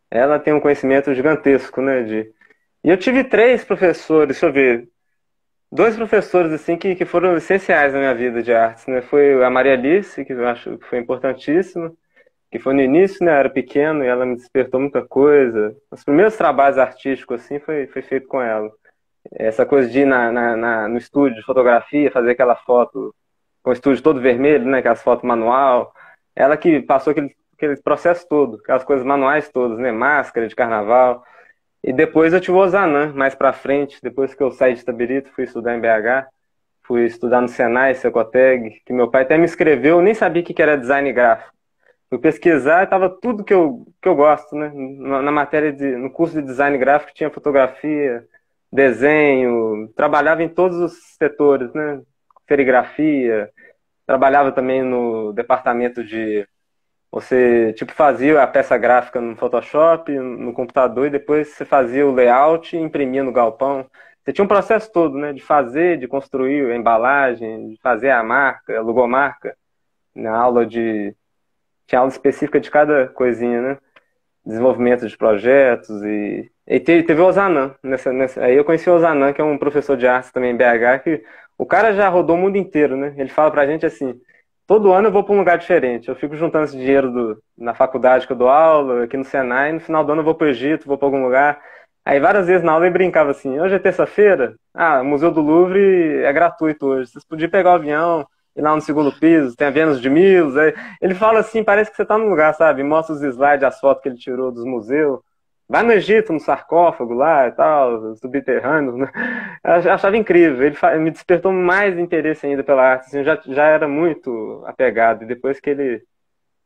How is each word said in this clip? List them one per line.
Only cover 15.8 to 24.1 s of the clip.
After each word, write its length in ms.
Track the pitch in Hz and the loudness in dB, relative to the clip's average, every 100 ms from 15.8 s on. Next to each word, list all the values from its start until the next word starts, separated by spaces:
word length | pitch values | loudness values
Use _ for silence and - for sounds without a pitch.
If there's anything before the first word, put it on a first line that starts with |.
| _ | _
Os 140 | - | -12
primeiros 320 | - 143 214 214 | 0 2 2 2
trabalhos 400 | 165 135 139 131 | 0 2 2 2
artísticos, 640 | 127 - 139 131 - 120 | -2 -2 -8 -8 -8 -12
assim, 180 | - 143 | -10 -12
foi, 260 | 147 156 131 | -8 -8 -8
foi 160 | - | -12
feito 260 | 127 135 131 | -8 -8 -6
com 140 | 135 | -6
ela. 280 | 120 110 107 - _ _ _ _ - | -4 -4 -6 -12 _ _ _ _ -20
Essa 320 | - 110 110 | -6 -4 0
coisa 240 | 120 143 120 | 2 2 2
de 120 | 123 | 2
ir 40 | |
na, 260 | 139 127 117 | 2 2 0
na, 240 | 120 120 | 0 -2
na, 340 | 113 117 113 107 | -2 -2 -2 -4
no 100 | 120 | -6
estúdio 380 | - 143 139 110 | -4 0 0 -2
de 100 | 107 | -2
fotografia, 640 | 131 123 117 - 147 143 | 2 4 2 0 -2 0
fazer 220 | 131 120 | 0 0
aquela 240 | 120 127 120 | 0 0 0
foto 580 | - 123 117 - 107 - _ _ _ _ | 2 2 2 -4 -12 -14 _ _ _ _
com 80 | - | -6
o 20 | |
estúdio 300 | 123 143 123 | -2 0 2
todo 180 | 156 | 2